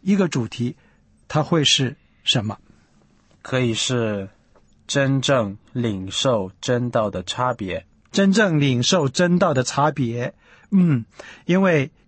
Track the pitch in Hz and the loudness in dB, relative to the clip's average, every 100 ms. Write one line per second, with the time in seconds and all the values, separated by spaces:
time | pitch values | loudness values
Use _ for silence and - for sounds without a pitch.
0 | 185 202 175 135 110 - 120 - _ _ | -2 2 2 0 -6 -6 -6 -8 _ _
1 | _ _ - 156 143 165 139 - 127 - | _ _ -6 -2 0 2 2 2 0 -6
2 | _ _ - 127 104 101 _ _ _ _ | _ _ -2 -2 -2 -8 _ _ _ _
3 | _ _ _ _ - 127 123 110 - 123 | _ _ _ _ -6 -2 0 -2 -2 -2
4 | 113 104 95 _ _ _ _ _ - 139 | -2 -4 -8 _ _ _ _ _ -4 0
5 | 135 135 127 135 101 101 _ 123 120 98 | 2 0 2 0 0 -6 _ -4 -2 -4
6 | 95 - 135 113 95 - - 123 123 117 | -6 -4 0 0 -2 -8 -4 -2 0 -2
7 | 107 95 90 - 127 120 95 82 - _ | -2 -4 -10 -4 -4 -4 -6 -8 -10 _
8 | _ - 196 196 202 156 143 123 131 185 | _ 2 4 4 4 2 2 0 2 0
9 | 139 - 180 175 180 131 127 - 147 147 | 0 0 2 4 2 0 -2 0 0 0
10 | 120 117 131 - _ - - 196 175 131 | -4 -4 -8 -10 _ -20 -2 2 4 2
11 | 110 - - - - 180 190 160 131 _ | -2 -16 -20 -16 0 2 4 2 0 _